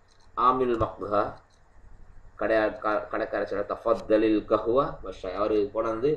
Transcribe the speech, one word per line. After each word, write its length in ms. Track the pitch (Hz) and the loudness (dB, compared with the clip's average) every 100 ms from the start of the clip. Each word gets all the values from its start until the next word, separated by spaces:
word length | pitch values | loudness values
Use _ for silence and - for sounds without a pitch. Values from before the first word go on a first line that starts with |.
| _ _ - - | _ _ -14 0
ஆமில் 500 | 123 131 127 113 110 | 2 4 2 0 -2
மக்ஹா, 460 | - 95 104 113 - _ _ - - - - - - - - | -4 -2 0 0 -4 _ _ -20 -20 -20 -20 -20 -20 -18 -6
கடை-, 380 | 107 110 107 101 | 0 2 2 -2
க-, 300 | 107 107 - | -2 -2 -2
கடைக்காரர் 400 | 107 107 107 101 | -6 -4 -4 -4
சொல்றார், 220 | 98 101 | -4 -4
"தஃபத்தலில் 760 | 95 113 104 - 107 110 107 104 | -4 0 0 4 4 4 2 2
கஹுவா 500 | 110 113 123 156 - | 0 2 2 2 -4
வஷாய்." 340 | 98 92 95 92 | -12 -10 -8 -2
அவரு 340 | 107 107 101 | 0 2 0
கொண்டாந்து 420 | 110 113 110 139 | -2 -2 0 0